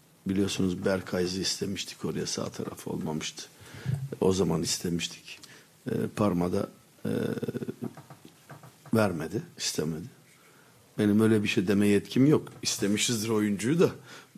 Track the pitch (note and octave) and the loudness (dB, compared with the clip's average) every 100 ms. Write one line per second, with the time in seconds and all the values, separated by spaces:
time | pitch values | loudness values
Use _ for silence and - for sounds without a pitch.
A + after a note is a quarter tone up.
0 | _ _ F#2+ F#2+ F#2+ - F#2+ F2+ G2 F#2+ | _ _ -2 0 0 2 0 0 0 0
1 | - F#2 F2 F#2+ F2 - G2 G2 - - | -2 -2 0 -2 -4 -4 -4 -6 -8 -6
2 | - - - - - - - - - - | -6 -4 -4 -4 -6 -6 -10 -8 -6 -4
3 | - D#2 - - - - - - - - | -4 -4 -6 -10 -16 -18 -18 -8 -4 -4
4 | - - - F#2+ F2 E2+ E2 - F2+ E2+ | -6 2 2 4 2 2 0 -2 -2 -2
5 | - - - - - - - _ - - | -4 -10 -16 -18 -20 -20 -20 _ -4 -2
6 | - - G#2 F2 F2 G2 - - _ - | -2 0 2 2 2 0 -2 -8 _ -8
7 | - - - - - - - - - - | -4 -2 -2 -4 -4 -6 -8 -8 -12 -12
8 | - - - - - - - - - A2 | -20 -20 -20 -20 -20 -20 -20 -20 0 4
9 | G#2 E2 D#2+ G2 - - - - D#2+ D#2+ | 4 0 -4 -6 -8 -8 -4 -2 -4 -4
10 | G#2+ - - - - - - - _ - | -10 -16 -20 -20 -20 -20 -20 -20 _ 0
11 | G#2+ G#2 A2 A2 G#2 - F#2+ G2+ G#2 G2+ | 4 6 6 4 2 0 2 4 6 4
12 | - B2+ C#3 C#3+ - - - - G2+ G#2 | 2 4 6 4 0 -8 -6 -2 0 0
13 | - A#2 A2 G#2+ G#2 G2 A2+ E3+ E3 - | 0 -2 0 2 2 0 0 4 4 2
14 | - - - | -16 -20 -20